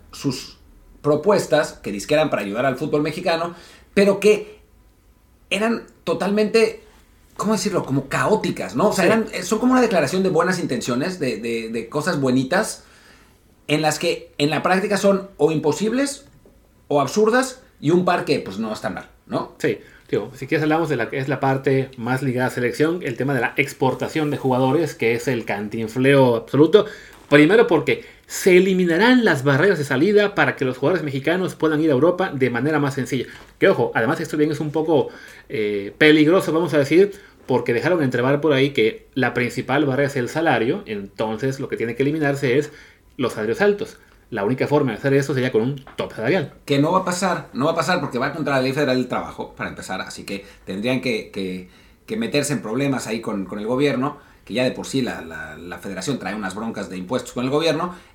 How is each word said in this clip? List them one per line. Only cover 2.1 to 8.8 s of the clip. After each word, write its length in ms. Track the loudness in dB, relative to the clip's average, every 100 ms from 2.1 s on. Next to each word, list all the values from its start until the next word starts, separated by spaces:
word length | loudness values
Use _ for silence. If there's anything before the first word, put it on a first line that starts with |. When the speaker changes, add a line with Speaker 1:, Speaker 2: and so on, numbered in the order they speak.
Speaker 1:
eran 160 | 2 2
para 140 | 0
ayudar 240 | -2 -2 -2
al 100 | -2
fútbol 240 | -2 -2
mexicano, 540 | -2 -2 -2 -2 -4 -10 -20 -20 _
pero 260 | 2 4 4
que 400 | 4 2 -2 -18 _ _ _ _ _ _ _ _ -6
eran 360 | -2 -2 -2 -8 _
totalmente 800 | -6 -2 0 0 2 2 2 -2 -16 -20 _ _ _ -6
¿cómo 140 | -2
decirlo? 300 | 0 0 -2
Como 240 | -2 -4 -2
caóticas, 680 | -2 2 2 0 -4 -6
¿no? 120 | 0